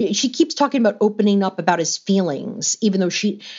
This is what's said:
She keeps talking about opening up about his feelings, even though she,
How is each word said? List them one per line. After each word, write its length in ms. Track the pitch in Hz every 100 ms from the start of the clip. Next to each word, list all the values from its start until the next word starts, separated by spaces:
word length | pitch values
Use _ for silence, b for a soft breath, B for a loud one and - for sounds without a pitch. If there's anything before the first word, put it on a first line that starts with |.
| 208
She 180 | 202 254
keeps 240 | - 320
talking 280 | - 285 277
about 160 | 220 208
opening 400 | 214 214 208 202
up 160 | 190 -
about 220 | 165 170
his 180 | 165 -
feelings, 800 | - 196 175 139 - - - -
even 200 | 214 190
though 100 | 180
she, 320 | - 208 202 B